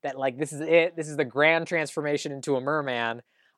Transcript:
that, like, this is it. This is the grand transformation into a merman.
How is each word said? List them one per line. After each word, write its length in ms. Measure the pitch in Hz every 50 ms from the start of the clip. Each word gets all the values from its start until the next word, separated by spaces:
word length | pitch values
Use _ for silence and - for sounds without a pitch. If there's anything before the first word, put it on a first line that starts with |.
that, 160 | - 143 131 135
like, 220 | 135 135 123 127
this 120 | 151 147
is 100 | 151 143
it. 340 | 151 156 160 170 165 175 170
This 120 | 165 156 151
is 100 | 151 143
the 80 | 147
grand 420 | 123 107 131 147 156 165 165 165 165
transformation 640 | 180 165 156 143 - - 147 147 147 147 - 156
into 240 | 139 139 127 - 143
a 60 | 127
merman. 600 | 127 139 151 156 143 135 127 120 117 117 117 120 - _ _ _ _ _ _